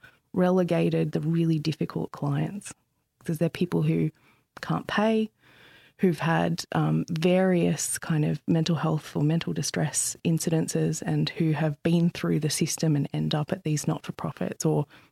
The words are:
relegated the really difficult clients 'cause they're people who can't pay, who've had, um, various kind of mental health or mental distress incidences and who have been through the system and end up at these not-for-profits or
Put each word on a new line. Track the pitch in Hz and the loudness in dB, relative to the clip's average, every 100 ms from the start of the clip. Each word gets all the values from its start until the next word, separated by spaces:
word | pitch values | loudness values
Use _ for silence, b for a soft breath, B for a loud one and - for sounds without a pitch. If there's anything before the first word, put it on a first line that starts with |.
| b b _ | b b _
relegated | 180 180 185 175 165 165 160 160 | 0 2 2 2 2 2 0 0
the | 160 | -2
really | 151 165 165 160 | -2 0 2 0
difficult | 151 - 170 - - | 0 -4 -4 -4 -8
clients | - 143 143 160 202 - - _ _ _ _ | -6 -4 -2 -2 -6 -14 -20 _ _ _ _
'cause | - 160 | -6 -2
they're | 165 | -2
people | - 175 170 | 0 -2 0
who | 156 165 156 - b b b - | 0 0 0 -4 b b b -16
can't | - 147 - | -6 -6 -2
pay, | - 220 220 220 _ b b b b b - | 0 2 2 -2 _ b b b b b 0
who've | 185 151 | 2 2
had, | 160 165 170 165 - | 0 2 2 -2 -2
um, | 160 151 156 - | 0 2 0 0
various | 160 175 180 190 180 175 160 - - | 0 4 4 4 4 2 0 -2 -6
kind | - 160 | -2 0
of | 156 156 - | 2 -2 0
mental | 165 160 160 | 2 2 0
health | 160 156 - | 0 -2 -4
or | 165 | 0
mental | 147 165 - | 2 2 -2
distress | 151 147 175 151 - - - | -4 -4 -2 -2 -2 -4 -4
incidences | 170 160 - 160 165 160 160 160 | -2 0 0 0 0 0 0 -2
and | 170 151 151 | -2 -2 -2
who | - 160 | 0 0
have | 147 156 147 | 2 -2 -2
been | 170 170 170 | 2 4 2
through | - 170 165 | 0 -2 0
the | 151 | 0
system | - 160 - 160 143 | -2 -2 0 2 2
and | 147 | 0
end | 151 156 | -2 -2
up | 151 151 | -2 -2
at | 190 | -4
these | 160 151 - | -2 -2 -2
not-for-profits | 156 - - 160 - - - | -4 -6 -8 -8 -6 -8 -2
or | 160 151 143 b b | 0 0 -2 b b